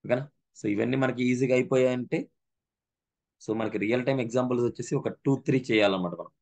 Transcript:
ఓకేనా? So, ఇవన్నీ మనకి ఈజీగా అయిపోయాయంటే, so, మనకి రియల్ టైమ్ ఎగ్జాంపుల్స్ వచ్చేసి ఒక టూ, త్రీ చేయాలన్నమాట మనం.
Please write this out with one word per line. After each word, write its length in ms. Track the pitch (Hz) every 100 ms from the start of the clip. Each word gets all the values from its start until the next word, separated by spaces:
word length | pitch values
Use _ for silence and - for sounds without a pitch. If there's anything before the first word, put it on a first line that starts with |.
| 131
ఓకేనా? 180 | 123 143 _ _ -
So, 80 | 101
ఇవన్నీ 300 | 101 117 135
మనకి 240 | 131 120
ఈజీగా 320 | 123 123 131 127
అయిపోయాయంటే, 600 | 123 131 127 123 123 160 - _ _ _ _ _ _ _ _ _ _ _
so, 100 | -
మనకి 240 | 110 110 104
రియల్ 260 | 104 123 127
టైమ్ 140 | 135
ఎగ్జాంపుల్స్ 440 | 117 131 123 123 120
వచ్చేసి 280 | - 120 143
ఒక 140 | 113 -
టూ, 120 | 139 135
త్రీ 140 | - 131
చేయాలన్నమాట 520 | 127 110 101 95 90 85
మనం. 180 | - _